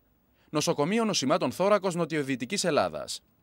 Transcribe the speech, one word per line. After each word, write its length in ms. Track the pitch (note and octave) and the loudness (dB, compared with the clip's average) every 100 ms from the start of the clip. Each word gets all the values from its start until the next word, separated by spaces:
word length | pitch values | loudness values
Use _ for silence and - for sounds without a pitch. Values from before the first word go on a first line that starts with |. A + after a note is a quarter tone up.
| _ _ _ _ _ | _ _ _ _ _
Νοσοκομείο 560 | D3+ D#3 D3+ D3 A3 A3 | -2 0 0 0 0 0
Νοσημάτων 460 | E3 C3 F3+ C#3 | 0 0 2 0
Θώρακος 440 | A2 F#3+ G#3 F#3+ F3 | 0 2 2 2 -2
Νοτιοδυτικής 680 | D#3+ D#3 C3+ B2+ A#2+ G3+ | -2 -2 -2 -4 -4 -2
Ελλάδας, 560 | F3+ C#3 F#2 D2+ A#1+ - _ _ | 0 2 2 0 -8 -12 _ _